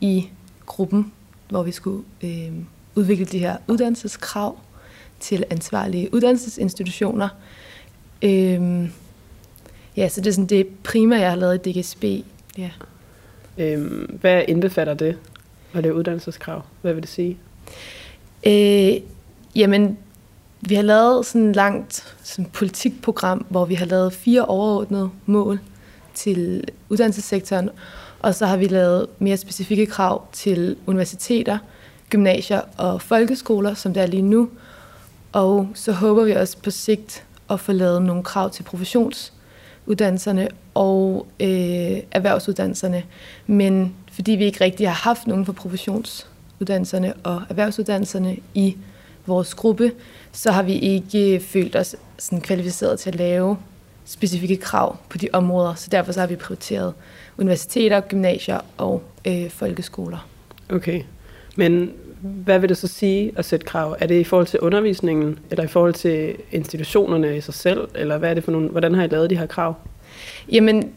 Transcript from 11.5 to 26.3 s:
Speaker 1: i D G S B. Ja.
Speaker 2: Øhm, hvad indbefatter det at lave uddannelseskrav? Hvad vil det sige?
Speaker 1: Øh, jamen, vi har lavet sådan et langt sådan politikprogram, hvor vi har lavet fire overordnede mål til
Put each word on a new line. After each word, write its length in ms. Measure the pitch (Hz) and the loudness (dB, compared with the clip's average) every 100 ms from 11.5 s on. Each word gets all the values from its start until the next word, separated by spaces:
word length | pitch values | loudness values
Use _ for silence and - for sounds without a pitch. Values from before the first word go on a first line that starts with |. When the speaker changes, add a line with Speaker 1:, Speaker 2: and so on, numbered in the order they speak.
| 180 185 | 0 0
Speaker 1:
i 60 | |
D 80 | 180 | -4
G 40 | |
S 100 | 175 | -6
B. 100 | - 214 196 - - - - | -4 -4 -4 -6 -18 -20 -14
Ja. 120 | 180 - - - - - - - - - | -14 -14 -20 -20 -20 -20 -20 -20 -16 -4
Speaker 2:
Øhm, 600 | 160 151 147 55 - - | -2 -2 -4 -6 -8 -2
hvad 220 | 185 180 - | 2 4 4
indbefatter 460 | 165 185 185 156 | 2 0 0 -2
det 240 | 147 156 165 - - _ - - | 0 -2 -4 -10 -20 _ -20 -10
at 80 | 180 | -4
lave 120 | 160 | -2
uddannelseskrav? 680 | 160 165 170 - - - 160 147 - | 0 -2 -4 -8 -14 -12 -12 -14 -8
Hvad 120 | 180 | -4
vil 100 | 160 | -4
det 80 | 160 | -6
sige? 280 | - 175 180 - - - - - - - - - - 214 | -6 -6 -6 -14 -20 -20 -20 -20 -20 -20 -20 -20 -2 4
Speaker 1:
Øh, 480 | 208 208 202 190 220 - - - - - - | 6 6 6 6 2 -2 -20 -20 -20 -6 2
jamen, 420 | 202 202 202 202 - - - - _ - | 4 6 4 0 -12 -20 -20 -20 _ -10
vi 140 | 190 | -2
har 80 | 202 | 2
lavet 440 | 208 214 233 247 233 | 6 6 6 4 2
sådan 220 | 233 220 | 2 4
et 80 | 202 | 4
langt 600 | 202 202 - - - - | 2 0 -6 -12 -14 -20
sådan 280 | - - 175 | -14 -8 -8
politikprogram, 960 | - 196 - 254 - - 220 185 185 - | -4 -4 -2 -4 -4 -4 -2 0 -2 -2
hvor 160 | 185 | 0
vi 100 | 175 | 0
har 120 | 175 175 | 0 0
lavet 260 | 185 185 | 2 0
fire 320 | 185 - 247 | 0 2 4
overordnede 680 | - 190 214 202 202 202 190 185 - | 4 0 0 0 -2 -2 -4 -6 0
mål 340 | 208 202 202 - - - - - | 2 2 -2 -6 -20 -20 -20 -18
til 500 | - - | -8 -2